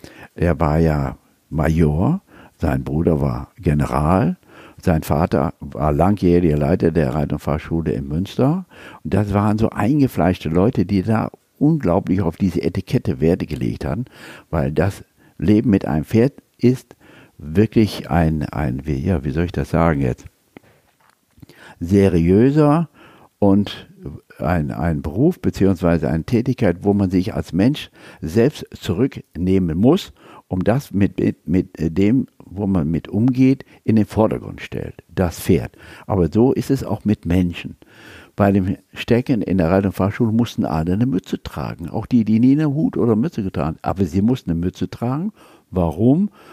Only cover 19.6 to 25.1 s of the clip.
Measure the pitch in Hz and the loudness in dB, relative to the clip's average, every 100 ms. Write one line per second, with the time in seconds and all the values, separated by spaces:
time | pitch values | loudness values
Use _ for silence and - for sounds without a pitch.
19.6 | 69 82 85 73 65 60 - _ _ - | -2 2 2 2 -2 -4 -12 _ _ -20
20.6 | _ _ _ _ _ _ _ - - - | _ _ _ _ _ _ _ -20 -20 -20
21.6 | - - 87 98 98 85 82 98 127 147 | -20 -10 2 4 6 4 4 6 6 4
22.6 | 147 151 160 _ - - _ - 101 98 | 4 4 0 _ -20 -20 _ 0 2 4
23.6 | 98 - - - 185 80 _ - 69 87 | 0 -8 -18 -18 -16 -16 _ -6 -2 -2
24.6 | 71 57 85 73 69 | -2 -4 -4 -2 -4